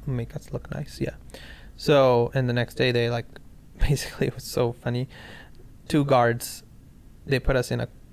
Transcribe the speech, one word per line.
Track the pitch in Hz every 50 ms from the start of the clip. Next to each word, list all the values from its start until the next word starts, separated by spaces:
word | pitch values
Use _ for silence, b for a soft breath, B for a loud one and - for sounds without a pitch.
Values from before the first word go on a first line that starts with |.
| -
make | 143 127 120 117 - -
us | - - -
look | - 117 - -
nice, | - - 147 - - -
yeah. | - - - - - - B B B B B B B B B
So, | B - 147 147 139 135 127 123 120 120 - -
and | 135 127 123
the | 120
next | 123 117 - -
day | - 131 127
they, | 120 120 117 117
like, | 120 117 - - - - - - -
<laughs> | - - - - -
basically, | - - 143 - - - - - 139
it | 135 -
was | - -
so | - - 131 123 117 117
funny. | - - 123 120 123 127 - B B B B B B B B B B - - - - -
Two | - - 147 143
guards, | 139 135 123 120 117 120 120 - - - - - - - - - - - - - - - - -
they | - 135 123
put | - - 131
us | 123 120 -
in | 120 117
a | 117 - - - - -